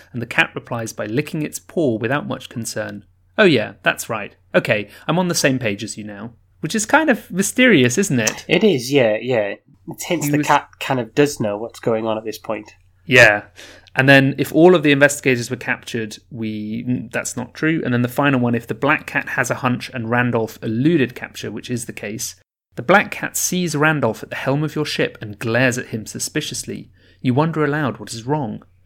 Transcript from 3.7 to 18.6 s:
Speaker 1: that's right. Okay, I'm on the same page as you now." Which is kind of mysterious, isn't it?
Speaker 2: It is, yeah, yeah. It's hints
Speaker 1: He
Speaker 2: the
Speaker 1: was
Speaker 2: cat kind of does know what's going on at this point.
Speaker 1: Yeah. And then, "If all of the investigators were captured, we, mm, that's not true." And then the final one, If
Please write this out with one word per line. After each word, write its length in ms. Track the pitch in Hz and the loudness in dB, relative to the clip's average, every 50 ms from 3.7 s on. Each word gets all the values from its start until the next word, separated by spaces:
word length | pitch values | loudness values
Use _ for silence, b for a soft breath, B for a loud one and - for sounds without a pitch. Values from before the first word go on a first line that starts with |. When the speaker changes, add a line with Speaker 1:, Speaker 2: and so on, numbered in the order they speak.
| 104 - - | -8 -6 -2
Speaker 1:
that's 260 | 170 - - - - | -2 -2 -2 -4 -8
right. 260 | 117 107 101 - - _ _ _ - | -6 -8 -8 -10 -14 _ _ _ -2
Okay, 360 | 180 151 - 117 107 104 B B B B B | 0 2 2 0 0 -2 B B B B B
I'm 100 | 156 175 | 0 0
on 100 | 185 175 | 0 0
the 60 | 165 | 0
same 240 | - - 147 131 127 | 2 2 2 2 0
page 240 | 120 110 101 98 113 | 0 -2 -4 -4 -6
as 140 | 101 - - | -10 -10 -12
you 60 | 104 | -12
now." 300 | 107 104 101 107 113 - _ _ _ _ _ | -12 -12 -12 -12 -14 -14 _ _ _ _ _
Which 160 | - 156 - | -8 -4 -4
is 100 | 220 208 - | -4 0 2
kind 220 | - 294 320 311 | 2 4 4 4
of 220 | 240 208 - - | 0 0 -2 -6
mysterious, 640 | - 175 196 - - - 254 254 214 143 123 123 127 - | -2 -2 -2 0 2 4 6 6 8 6 6 4 4 2
isn't 200 | 202 - 147 123 | 0 2 2 2
it? 240 | 113 - - - - - | 2 0 -2 -2 -2 0
Speaker 2:
It 140 | - 180 220 | 2 4 4
is, 280 | 214 175 131 113 123 | 4 4 2 0 2
yeah, 240 | 143 143 123 110 107 110 | 4 4 4 4 4 0
yeah. 340 | 120 123 127 113 104 101 104 - _ _ _ _ _ - | 0 0 0 0 0 0 -4 -8 _ _ _ _ _ -16
It's 180 | - - - | -14 -10 -6
hints 200 | - 175 156 143 | -4 -4 -2 -2
Speaker 1:
He 60 | 147 143 | 0 0
Speaker 2:
the 60 | 147 | 0
Speaker 1:
was 80 | 147 - | 2 2
Speaker 2:
cat 200 | 147 139 - - _ - | 2 2 0 -4 _ -10
kind 180 | - - 139 127 | -6 -4 -2 -2
of 160 | 117 110 - | -4 -2 2
does 240 | - 147 139 143 - | 2 2 2 2 -2
know 160 | 123 104 101 104 | -4 -4 -4 -4
what's 220 | 113 117 - - | -8 -10 -10 -6
going 260 | - 123 113 110 110 | -2 -2 0 0 0
on 120 | 113 110 107 | -2 -2 -4
at 80 | 110 | -4
this 140 | 113 104 - | -8 -10 -10
point. 300 | - - 110 104 104 - - _ _ _ _ _ _ | -8 -8 -8 -8 -10 -14 -20 _ _ _ _ _ _
Speaker 1:
Yeah. 380 | - 127 123 120 110 104 104 - - _ B B B B B B B B | 4 6 8 8 8 6 2 -2 -8 _ B B B B B B B B
And 140 | - 135 135 | 2 6 8
then, 260 | 139 135 135 135 139 139 | 8 8 6 4 0 -2
"If 160 | 147 - - | -4 0 4
all 220 | 156 165 180 185 | 6 8 8 8
of 80 | 170 143 | 6 6
the 80 | 151 | 4
investigators 580 | 143 139 143 143 139 - - 139 127 120 117 - | 6 6 6 4 4 2 0 2 2 2 0 -4
were 60 | 127 | -8
captured, 640 | 120 - - 120 - - - - 120 110 104 - - _ - | -6 -4 -4 -6 -6 -6 -8 -6 -6 -6 -6 -10 -14 _ -14
we, 520 | - 117 113 110 107 107 107 107 110 117 127 | -10 -8 -6 -6 -6 -6 -8 -8 -8 -6 -4
mm, 280 | 127 123 - - 117 | -4 -4 -4 -4 -6
that's 260 | - 120 - - - 113 | -6 -6 -6 -6 -8 -10
not 160 | 120 - - | -10 -10 -6
true." 280 | - - 160 165 160 - | -2 -2 0 0 0 0
And 80 | - 123 | 0 0
then 80 | 120 | 0
the 60 | 123 123 | 0 0
final 320 | 123 - 143 143 139 127 | 0 0 2 2 2 2
one, 140 | 120 120 120 | 2 0 0
If 120 | 117 | -2